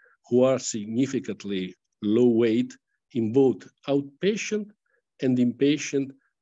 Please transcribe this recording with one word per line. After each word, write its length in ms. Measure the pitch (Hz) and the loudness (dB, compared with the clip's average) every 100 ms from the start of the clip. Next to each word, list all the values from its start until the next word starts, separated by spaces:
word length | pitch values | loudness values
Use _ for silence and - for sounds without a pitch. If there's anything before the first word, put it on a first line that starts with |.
| _ _ - | _ _ -2
who 160 | 123 | 2
are 160 | 131 131 | 2 0
significantly 1120 | - 110 104 117 135 120 101 101 101 95 92 - _ - | -4 -8 -6 -4 -2 -4 -6 -10 -6 -6 -6 -10 _ -6
low 260 | 104 113 123 | 0 4 4
weight 440 | 113 117 117 127 - _ _ _ | 4 2 2 -2 -8 _ _ _
in 180 | 127 110 | -4 0
both 340 | 131 131 - - _ - | 4 4 2 -8 _ -4
outpatient 840 | 143 139 - 185 220 - 214 208 _ _ _ _ - | -4 -4 -4 -4 -4 -4 -6 -8 _ _ _ _ -4
and 140 | 131 123 | 0 2
inpatient 760 | 123 113 139 151 - 139 139 - _ _ | 0 2 0 0 -2 -4 -4 -10 _ _